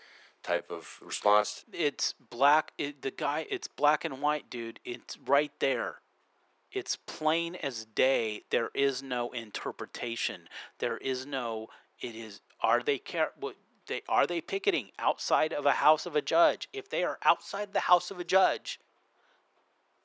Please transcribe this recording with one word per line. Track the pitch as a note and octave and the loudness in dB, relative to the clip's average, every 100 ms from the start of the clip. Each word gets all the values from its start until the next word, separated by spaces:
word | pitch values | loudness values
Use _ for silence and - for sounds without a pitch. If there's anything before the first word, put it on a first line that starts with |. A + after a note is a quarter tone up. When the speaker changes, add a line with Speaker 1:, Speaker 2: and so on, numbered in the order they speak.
| - - - _ | -18 -20 -20 _
Speaker 1:
type | - F2 - | -2 -2 -2
of | E2+ D#2+ - | -8 -10 -14
response. | F2 - G#2 G#2 G#2 - - | -10 0 4 4 4 -4 -10
Speaker 2:
It's | - D3+ C#3 - - B2 | -4 -2 -2 -4 -6 _
black, | A#2+ C#3 D3+ - - | 0 4 4 0 -6
it, | D3 D3 | -8 -6
the | C3 | -8
guy, | - D3+ D3 D#3 | -4 -4 -4 -4
it's | C3 - | -8 -8
black | - C#3+ D3+ | 0 2 2
and | E3 C3+ | 0 -4
white, | C#3+ D3+ - | -2 -2 -6
dude. | B2 A#2 A2+ | -8 -8 -10
It's | - A#2+ - - A#2 | -12 -12 -12 -12 2
right | C#3 D3+ - | 2 2 0
there. | C#3 B2 G2+ - _ _ _ _ _ _ _ | 0 0 -2 -6 _ _ _ _ _ _ _
It's | B2+ A#2+ - | -6 -4 -6
plain | - - D#3 E3 E3+ F3 | -8 -4 0 0 -2 -6
as | D3 A#2 | -6 -8
day. | A2 - C3 C3 A2+ G#2+ - | -6 0 2 2 -2 -6 -4
There | B2 A#2 | -2 -2
is | C3+ C#3 B2+ | 0 0 0
no | C3+ B2+ A#2+ | -4 -4 -4
interpretation. | A#2+ A2 - C#3 A2+ A2 - A#2+ A#2 - F#2+ E2 - - - | -6 -10 -8 -8 -8 -10 -8 -8 -4 -6 -6 -12 -18 -18 -6
There | B2 A2+ | -4 -4
is | C3+ B2+ C3 | -4 -4 -4
no, | C#3 A#2+ A2+ A2 - _ _ | -4 -4 -4 -8 -14 _ _
it | B2 | -10
is, | A2+ A2+ G2+ _ _ | -10 -12 -14 _ _
are | A2+ A#2+ | 2 2
they | B2 C#3 | 2 -2
care-, | - E3+ D#3 - | -4 -2 -2 -2
what, | C3+ - _ _ - | -10 -10 _ _ -8
they, | B2+ - | -8 0
are | A2+ C#3+ | 2 4
they | F3 | 0
picketing | - G3 G3+ E3+ G2+ - | -4 -2 0 0 -2 -2
outside | A#2 D#3 - D3+ D#3 | -2 0 2 2 2
of | D3+ C#3+ | 2 2
a | |
house | B2+ C#3 D#3 - | 4 6 4 2
of | D3+ | -2
a | |
judge? | C#3 E3+ E3 A#2 - | 2 4 4 4 -4
If | C3+ - | -10 -6
they | D#3 | -2
are | F3 C3 | -2 0
outside | - F3 - G3+ G#3 | 2 2 -2 -8 -4
the | F#3+ | -2
house | - F3+ - | 4 4 4
of | F#3 | -8
a | |
judge | F3 F#3 F#3 A#2 - - _ _ _ _ _ _ _ _ _ _ _ _ | 2 4 4 2 -6 -14 _ _ _ _ _ _ _ _ _ _ _ _